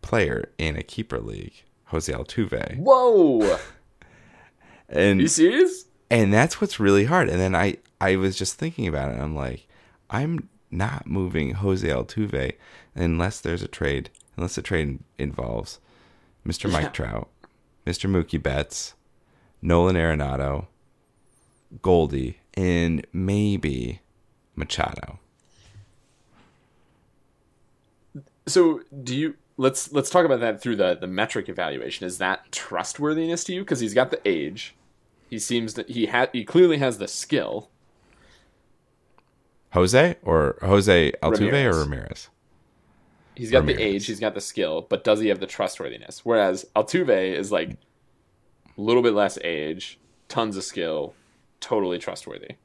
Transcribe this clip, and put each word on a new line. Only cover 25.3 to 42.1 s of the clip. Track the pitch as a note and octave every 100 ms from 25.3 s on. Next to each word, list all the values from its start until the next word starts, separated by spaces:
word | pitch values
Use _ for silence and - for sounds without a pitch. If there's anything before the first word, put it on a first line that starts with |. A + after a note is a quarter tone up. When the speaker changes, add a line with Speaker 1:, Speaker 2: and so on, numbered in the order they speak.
| _ _ _ - G2+ - _ _ _ _ _ _ _ _ _ _ _ _ _ _ _ _ _ _ _ _ _ _ C#3+ - _ -
Speaker 2:
So | F#3 E3+ C#3+ - C#3
do | B2 B2+
you, | D#3+ - _ -
let's, | C3 C3 -
let's | D3 C3+
talk | F3+ E3
about | B2+
that | A#2 G#2
through | B2 G#2+
the, | F#2 F2+
the | F#2
metric | F#2 A2 A2+ G2
evaluation. | F#2 E2 C#2 A#1+ - F#2
Is | F2+
that | F#2 F#2+ _
trustworthiness | - - F2 - - D3 D#3 E3 E3+ -
to |
you? | F3+
'Cause | G3 C3+
he's | A2+
got | G#2+ B2+
the | - G2+
age. | E2+ C#2+ G2 - _ _ _ _ _ _
He | A2+
seems | - A#2+ A2+ G#2+
to, | -
he | A#2+ G#2+
ha-, | B2 B2+
he | B2
clearly | G#2 E3+ F3+ D3+
has | C3+ G#2+
the | G2+
skill. | - - C#3+ B1+ G#2 - _ _ _ _ _ _ _ _ _ _ _ _ _ _ _ _ _ _ _ _
Speaker 1:
Jose | F2+ F#2 B2 E3+ E3+
or | F2 E2 D2 -
Jose | G2 G2+ G2+ F2 D#2 -
Altuve | - G#2+ G#2
Speaker 2:
Ramirez. | C#3 B2+ E2
Speaker 1:
or |
Ramirez? | D2 C#2 -